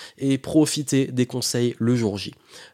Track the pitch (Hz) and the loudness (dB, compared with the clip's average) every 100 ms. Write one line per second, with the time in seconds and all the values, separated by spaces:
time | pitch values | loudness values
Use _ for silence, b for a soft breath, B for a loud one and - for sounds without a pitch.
0 | B B 135 135 - 156 151 - 139 135 | B B -2 -2 2 4 4 0 0 0
1 | 135 127 123 127 - 123 120 - 113 123 | 2 0 -2 -2 -2 0 0 0 0 2
2 | 110 98 92 - B B B | 0 -2 -8 -16 B B B